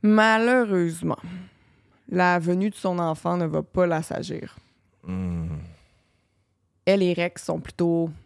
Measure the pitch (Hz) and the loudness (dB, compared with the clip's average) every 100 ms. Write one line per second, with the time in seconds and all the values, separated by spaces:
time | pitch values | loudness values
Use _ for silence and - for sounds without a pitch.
0 | 214 214 220 220 233 254 226 185 170 165 | 6 6 6 6 4 2 2 2 0 -2
1 | 165 - 170 180 185 _ _ _ _ _ | -4 -6 -8 -14 -16 _ _ _ _ _
2 | - 175 180 175 165 180 208 - 190 175 | -6 0 2 2 2 0 0 -2 -4 -2
3 | 170 160 175 175 165 156 - - 180 160 | -2 -2 -2 -2 -2 -4 -4 0 0 0
4 | 170 - - - - - _ _ _ _ | -4 -8 -8 -10 -12 -18 _ _ _ _
5 | 87 92 90 85 82 76 85 82 _ _ | -8 -6 -4 -4 -6 -8 -12 -20 _ _
6 | _ _ _ _ _ _ _ _ - 196 | _ _ _ _ _ _ _ _ 0 2
7 | 185 175 175 - - 160 - - 175 170 | 2 0 -4 -6 -8 -8 -8 -2 0 0
8 | 165 156 | -2 -6